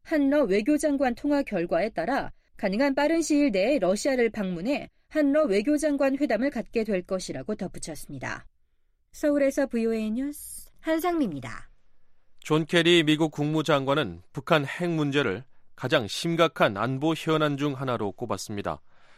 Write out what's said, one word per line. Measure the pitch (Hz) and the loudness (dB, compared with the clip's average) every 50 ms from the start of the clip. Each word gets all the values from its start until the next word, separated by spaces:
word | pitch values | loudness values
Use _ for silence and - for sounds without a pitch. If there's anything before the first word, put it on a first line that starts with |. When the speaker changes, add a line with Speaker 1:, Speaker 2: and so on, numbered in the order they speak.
| _ | _
Speaker 1:
한러 | - 330 302 277 269 285 302 277 | -2 0 2 2 4 4 2 2
외교장관 | 185 190 208 208 294 302 294 - 302 277 269 277 247 240 | 2 2 2 2 2 2 2 2 0 0 2 0 0 -2
통화 | - - 294 294 285 277 | -2 -2 0 0 0 0
결과에 | - 214 175 170 175 - 165 190 226 | -2 -2 -2 -2 0 0 0 0 0
따라 | - - 160 - 277 240 151 - - _ _ _ - | -2 -4 -2 -2 -2 -2 -4 -6 -10 _ _ _ -10
가능한 | - - 196 190 220 277 285 269 | -4 -2 -2 0 2 2 2 2
빠른 | 277 285 302 330 339 311 | 2 2 2 2 2 2
시일 | - 311 285 294 277 | 2 2 4 4 4
내에 | 196 185 190 240 302 262 | 2 2 2 2 2 2
러시아를 | 185 170 196 208 - 302 262 247 233 226 | 2 2 0 2 0 0 2 2 2 0
방문해 | - 220 196 185 180 160 175 240 294 233 - - _ _ _ - | 0 -2 -4 -4 -4 -4 -2 -2 -4 -4 -6 -10 _ _ _ -4
한러 | - 311 302 277 277 311 311 | 0 2 2 4 4 4 4
외교장관 | 240 190 208 214 285 302 294 302 302 285 277 285 269 269 | 4 2 2 2 2 2 2 2 0 0 2 0 0 0
회담을 | 269 294 - 233 202 254 285 | 0 0 0 0 0 0 -2
갖게 | - 233 202 - - 233 220 | -2 -4 -6 -4 -4 -4 -2
될 | 220 208 185 180 | 0 -2 -2 -2
것이라고 | - 196 185 - - 143 131 131 147 139 | -2 -6 -6 -6 -6 -10 -8 -6 -8 -6
덧붙였습니다. | - 196 165 - 139 - - 151 - - - 147 135 - 214 - - - - _ _ _ _ _ _ _ _ _ _ _ _ - | -6 -6 -8 -10 -10 -12 -12 -12 -12 -12 -12 -12 -10 -8 -8 -8 -10 -12 -18 _ _ _ _ _ _ _ _ _ _ _ _ -10
서울에서 | - - 294 285 285 277 269 269 294 277 | -2 0 0 2 2 2 0 0 0 -2
브이오에이 | - - 233 226 226 226 220 220 220 214 | -2 0 -2 -2 0 -2 -2 -2 -4 -4
뉴스 | 247 269 285 294 - - - - - - - - - | -4 -4 -6 -8 -10 -14 -16 -16 -16 -18 -20 -18 -10
한상미입니다. | - 320 320 320 311 359 349 330 277 196 151 135 123 117 - - - - - _ - - - - - - - - - - - - | -4 -2 -2 0 0 0 0 0 -2 -2 -4 -8 -10 -12 -14 -14 -18 -20 -20 _ -20 -20 -20 -20 -20 -20 -20 -20 -20 -20 -20 -10
Speaker 2:
존 | - - 156 156 165 | -2 0 0 0 2
케리 | - - 170 165 170 175 170 160 | 2 2 4 6 6 6 6 6
미국 | 151 156 151 165 156 | 4 4 2 2 0
국무장관은 | - - 147 151 156 156 151 - 156 139 135 131 139 151 143 95 85 85 - - - | 0 -2 -2 0 0 0 2 2 2 2 2 2 0 0 0 -2 -6 -12 -14 -14 -12
북한 | 143 - - 170 151 143 | -6 0 2 2 2 2
핵 | 131 - - 175 175 | 0 -4 -4 -2 -2
문제를 | 165 156 151 143 135 147 139 110 92 107 131 - - - - - - | 0 0 0 0 2 2 2 0 -2 -4 -6 -12 -20 -20 -20 -20 -12
가장 | - - 123 156 147 110 95 | -8 -4 0 0 0 0 0
심각한 | - - - 170 170 165 170 160 - - 170 135 101 | -6 -4 -4 -2 2 2 2 2 2 2 2 2 2
안보 | 98 110 127 131 131 147 165 160 | 0 -2 -2 -2 -2 0 -2 -2
현안 | - - 160 160 151 156 147 143 | -2 0 0 0 2 2 0 0
중 | 135 143 147 139 | -2 -2 -4 -4
하나로 | 127 139 131 120 107 110 101 - | -4 -4 -4 -2 -2 -2 -4 -6
꼽았습니다. | - 123 107 104 95 - - 107 101 92 87 78 69 - - - - - - - | -6 -6 -6 -6 -6 -6 -8 -8 -6 -4 -6 -6 -8 -10 -20 -20 -20 -20 -20 -20